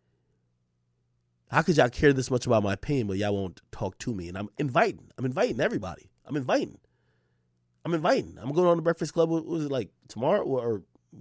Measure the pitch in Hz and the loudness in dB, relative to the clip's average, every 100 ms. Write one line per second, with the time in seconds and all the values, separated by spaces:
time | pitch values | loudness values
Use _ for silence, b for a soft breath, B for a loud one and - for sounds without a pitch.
0 | _ _ _ _ _ _ _ _ _ _ | _ _ _ _ _ _ _ _ _ _
1 | _ _ _ _ _ 135 165 151 123 - | _ _ _ _ _ 2 4 4 4 4
2 | 151 131 123 123 127 113 101 98 - 143 | 4 4 2 0 2 2 2 -2 -2 -2
3 | 104 95 104 101 95 - _ - 98 - | -2 -2 0 -2 -4 -10 _ -8 -6 -6
4 | - 104 87 95 107 - 143 151 247 85 | -8 -6 -8 -8 -8 -6 -2 2 0 -2
5 | - - 127 139 240 120 185 180 92 - | -12 -6 -4 0 0 0 -2 -2 -8 -12
6 | - _ - 143 131 262 - - _ _ | -18 _ -8 -6 -2 -2 -2 -10 _ _
7 | _ _ _ _ _ _ _ _ 151 165 | _ _ _ _ _ _ _ _ -4 0
8 | 175 254 82 82 117 151 180 170 165 165 | 2 0 -2 -10 -4 2 4 4 2 -2
9 | 160 170 165 165 - 165 147 135 95 _ | -2 0 0 0 -2 -4 -4 -4 -6 _
10 | - 107 139 202 - 131 120 104 - _ | -16 -4 0 0 0 -2 -2 -4 -6 _
11 | _ - | _ -18